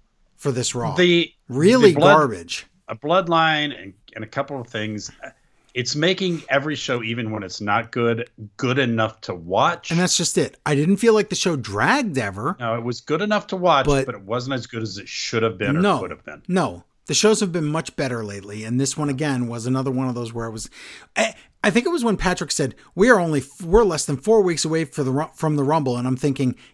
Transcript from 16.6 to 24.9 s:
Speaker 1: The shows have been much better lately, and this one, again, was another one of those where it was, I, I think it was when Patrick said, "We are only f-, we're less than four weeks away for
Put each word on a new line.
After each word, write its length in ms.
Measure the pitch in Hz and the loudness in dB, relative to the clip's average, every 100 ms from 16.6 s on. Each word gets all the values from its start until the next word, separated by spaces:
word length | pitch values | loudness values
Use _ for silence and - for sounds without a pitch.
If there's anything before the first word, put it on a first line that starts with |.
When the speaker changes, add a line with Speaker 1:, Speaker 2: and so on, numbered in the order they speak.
| 143 87 - _ - | 0 -4 -16 _ -4
Speaker 1:
The 80 | 147 | 2
shows 240 | 208 214 | 4 4
have 120 | 202 | 0
been 140 | 170 151 | -2 -2
much 300 | 156 - - | -4 -6 -6
better 280 | 139 120 | -4 -4
lately, 400 | 107 101 98 104 | -6 -10 -12 -10
and 160 | 110 123 | -4 -2
this 160 | 135 - | 0 -2
one, 140 | 147 | -4
again, 380 | 135 151 131 120 | -2 -2 -2 -4
was 180 | 117 117 | -4 -2
another 240 | 131 131 | -2 0
one 180 | 127 131 | -2 -2
of 40 | |
those 180 | 120 117 | -4 -6
where 140 | 117 117 | -6 -8
it 60 | |
was, 180 | 110 - - - - - - | -8 -12 -16 -20 -20 -8 -2
I, 180 | 220 - - _ | -2 -4 -20 _
I 80 | 214 | 2
think 160 | 214 247 | 2 2
it 40 | |
was 120 | 339 | 0
when 140 | 233 196 | 0 0
Patrick 340 | 185 - 156 | 0 -2 -2
said, 240 | - 139 - - | -2 -4 -6 -10
"We 160 | - 226 | 2 4
are 100 | 226 | 6
only 200 | 170 151 | 4 0
f-, 240 | 131 - | -2 -8
we're 200 | 170 202 | 2 4
less 220 | 220 156 - | 4 2 -2
than 100 | 139 | -2
four 260 | - 220 | 2 4
weeks 200 | 185 170 | 4 0
away 220 | 160 160 | -2 -2
for 180 | 160 | -2